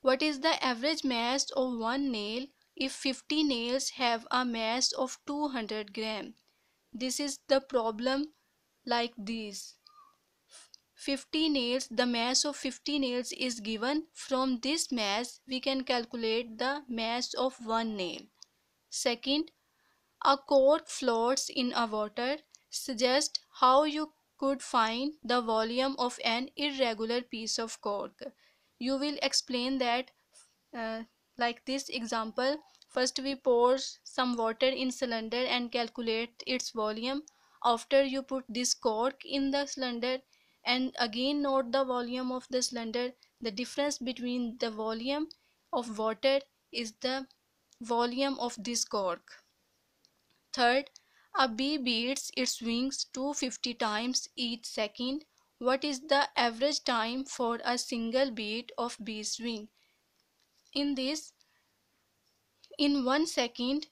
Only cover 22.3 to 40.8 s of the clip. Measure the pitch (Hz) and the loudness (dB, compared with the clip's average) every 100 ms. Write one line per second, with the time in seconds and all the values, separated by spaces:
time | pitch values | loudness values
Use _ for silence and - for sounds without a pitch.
22.3 | 302 _ - _ - - 240 247 262 302 | -4 _ -20 _ -10 -6 0 4 4 2
23.3 | - _ - 254 262 302 294 302 _ _ | -4 _ 4 8 8 6 2 -4 _ _
24.3 | _ 269 269 - 254 220 226 277 302 220 | _ 0 0 0 2 2 2 -4 -6 0
25.3 | 247 226 220 220 240 269 269 247 - 233 | 0 4 2 2 2 0 2 -2 0 0
26.3 | 233 262 - 294 269 247 214 226 240 247 | 0 -2 -2 -2 2 0 0 0 -2 -2
27.3 | 226 220 - 226 - 208 202 190 _ 269 | -8 -4 -4 -4 -4 -4 -4 -6 _ -16
28.3 | _ _ _ _ _ 240 269 294 285 269 | _ _ _ _ _ -2 0 0 0 0
29.3 | - - 247 247 269 247 240 254 _ _ | 0 -2 -2 0 0 2 0 -2 _ _
30.3 | - - _ _ 254 226 226 226 _ _ | -20 -20 _ _ -8 -6 -6 -10 _ _
31.3 | - 240 240 - 269 269 254 226 233 220 | 0 0 0 -4 -4 -2 -6 -2 -2 -2
32.3 | 220 254 302 - _ - - 254 - 269 | 0 0 0 -6 _ -6 0 0 0 -4
33.3 | 269 - 240 240 262 262 - - - 254 | -2 4 6 6 4 0 -12 -10 -2 0
34.3 | 240 226 226 262 262 254 247 247 226 220 | 2 0 2 2 2 -2 -2 -2 -2 -2
35.3 | 233 254 247 240 247 233 - 233 220 233 | -2 0 0 0 -2 -4 -4 -2 -2 -2
36.3 | _ - 254 - 233 214 214 240 277 311 | _ -4 -4 -4 -4 -2 -2 -4 -4 -8
37.3 | _ _ _ - 233 - 277 277 269 262 | _ _ _ 0 0 4 4 4 0 -4
38.3 | 262 254 233 247 - 240 214 247 277 - | -6 -4 -2 0 0 0 2 0 -2 -6
39.3 | 277 277 277 285 - 254 240 247 262 _ | -2 0 0 -2 -4 -4 -2 -2 -4 _
40.3 | _ _ _ - 247 | _ _ _ -2 0